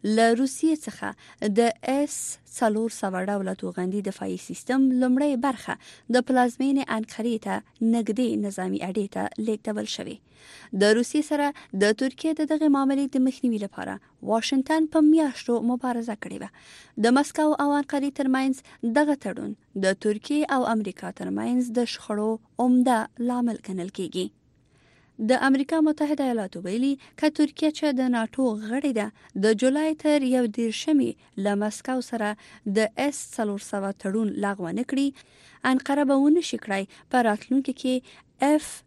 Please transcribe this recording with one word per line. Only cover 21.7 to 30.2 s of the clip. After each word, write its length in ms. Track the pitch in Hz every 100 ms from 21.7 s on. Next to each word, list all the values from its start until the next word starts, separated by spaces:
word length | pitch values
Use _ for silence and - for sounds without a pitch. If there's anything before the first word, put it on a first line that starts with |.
| 226
د 120 | 233 -
شخړو 340 | - 208 214 220 _ -
عمده 340 | 254 254 247 226 226 - 240
لامل 280 | 247 240 214 -
ګڼل 260 | 190 180 -
کیږي. 280 | 170 185 196 _ _ _ _ _ _ _ _ - 220
د 120 | 254 269
امریکا 280 | 269 269 320 311
متحده 380 | 302 294 294 269
ایالاتو 340 | 233 190 170
ویلي، 320 | 180 220 269 269 - -
که 100 | 302 302
ترکیه، 300 | 294 - 311 302
چې 80 | 302 262
د 100 | 254
ناټو 320 | 240 226 - 262 214 214
غړې 240 | 254 285 226
ده، 80 | 214 _ - 196
د 100 | 208 214
جولای 300 | 254 285 311 311
تر 200 | 302 294